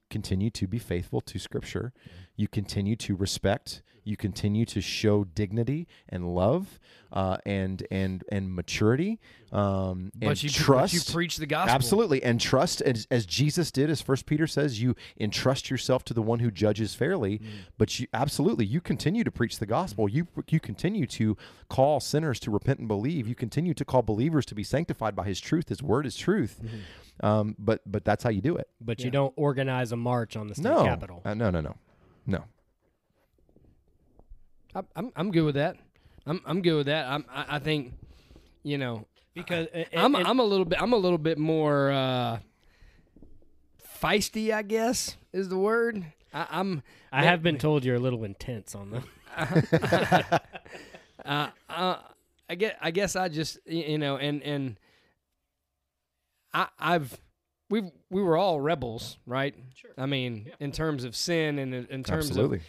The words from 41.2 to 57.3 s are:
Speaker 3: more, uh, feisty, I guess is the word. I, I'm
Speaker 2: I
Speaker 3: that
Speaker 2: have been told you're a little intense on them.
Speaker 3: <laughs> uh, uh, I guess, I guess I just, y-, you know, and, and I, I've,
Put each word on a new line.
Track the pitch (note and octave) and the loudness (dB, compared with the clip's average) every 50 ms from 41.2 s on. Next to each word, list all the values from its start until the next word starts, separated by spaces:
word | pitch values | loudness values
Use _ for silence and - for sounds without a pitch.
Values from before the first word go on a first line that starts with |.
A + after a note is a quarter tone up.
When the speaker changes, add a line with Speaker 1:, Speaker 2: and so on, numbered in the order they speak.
| D3 D#3+ D#3+ D3 | 2 0 0 2
Speaker 3:
more, | D#3 D#3+ D#3+ D#3 D3+ D3 C#3+ C#3 C#3 C#3 | 2 2 2 2 4 4 4 4 4 2
uh, | C#3 C3+ C3 C3 B2+ B2 A#2+ A#2 A2+ - - _ _ _ _ _ _ _ - - _ _ _ _ - - - - - - - - - _ _ _ _ _ - - - - | 2 2 2 2 0 0 0 -2 -2 -6 -8 _ _ _ _ _ _ _ -20 -20 _ _ _ _ -20 -20 -20 -20 -20 -20 -20 -20 -20 _ _ _ _ _ -20 -20 -10 -4
feisty, | - D#3 G3 G#3+ - - - G#3+ A3 A3 | 0 2 2 2 0 0 -4 -2 0 0
I | G#3+ G#3+ | 0 0
guess | G#3+ G3 A3 A3 A3+ A#3+ A#3+ - - - - - _ _ | 0 0 0 2 2 2 0 0 -2 -6 -8 -14 _ _
is | - F#3+ G3 F3+ | -6 -4 -4 -2
the | F#3 F#3+ | 0 0
word. | G3 G#3+ A3+ A#3 A#3 A#3 A3 G3 E3+ D#3 - _ _ _ | 2 2 4 2 2 0 -2 -4 -8 -10 -14 _ _ _
I, | - D3 E3 - | -8 -8 -6 -4
I'm | D3+ F3 G3 G3 F3+ C#3 - - - - - - | -2 -2 -2 -2 -2 -4 -6 -10 -18 -20 -12 -2
Speaker 2:
I | C3 C3+ | 2 4
Speaker 3:
that | D3 E3+ | 6 6
Speaker 2:
have | F3+ E3 D#3+ | 6 6 4
been | F3 D3+ - | 0 0 2
told | D3 D3+ D3+ C#3+ B2 | 2 2 2 2 2
you're | B2+ B2 | 2 2
a | A#2+ | 2
little | B2+ C3 B2 A2 A2+ | 2 0 -2 -2 -4
intense | G2 G2 - - C3+ A#2+ G#2 - - - | -8 -10 -10 -10 -8 -8 -10 -10 -12 -14
on | G2+ G2 G2+ | -14 -12 -10
them. | A2 B2+ - - - - - - - | -10 -10 -10 -12 -18 -20 -20 -12 -8
Speaker 3:
<laughs> | E3 D#3 - F3+ D#3+ - - E3 E3 - A#2 - D3 - - - D#3 - - E3+ - - - - - - - - - - - - - _ _ _ - - | -6 -2 2 4 4 4 4 2 2 2 4 2 2 4 6 4 4 4 4 0 0 0 -4 -20 -20 -18 -18 -20 -20 -20 -20 -20 -20 _ _ _ -12 -6
uh, | C#3+ C#3+ D3 D3 - - _ _ - | -4 -2 -2 -2 -4 -8 _ _ -10
uh, | E3 E3+ F#3 F#3 E3 - - - - _ _ _ _ _ _ - | -4 -2 0 0 -2 -2 -6 -16 -20 _ _ _ _ _ _ -8
I | F3 | -4
guess, | F3 G#3+ G#3 - - | -2 -2 -2 -2 -2
I | D3+ E3 | -4 -2
guess | E3 G3 G3+ F3 - | 0 0 0 0 0
I | F#3 F#3 F3 | -2 -2 -2
just, | D3 D#3+ D3+ - - - - | -2 -4 -4 -4 -6 -12 -10
y-, | - E3 E3+ D3+ D3+ | -6 -4 -4 -2 -2
you | D3+ D3+ | -2 0
know, | D3 C#3 C#3 | 0 -2 -2
and, | C3 C#3+ D3 D3 C#3+ | -2 -2 -2 -2 -4
and | C#3 D3 D3 C#3 C3+ B2+ G#2 - _ _ _ _ _ _ _ _ _ _ _ _ _ _ _ _ _ _ _ _ _ _ _ _ _ _ _ _ _ _ _ _ _ _ | -4 -4 -4 -4 -4 -6 -8 -12 _ _ _ _ _ _ _ _ _ _ _ _ _ _ _ _ _ _ _ _ _ _ _ _ _ _ _ _ _ _ _ _ _ _
I, | - E3 F#3 - - - | -2 -2 -2 -2 -4 -4
I've, | D3+ D#3+ F3 E3 C#3 A#2+ - - _ _ | 0 2 2 2 0 -4 -12 -16 _ _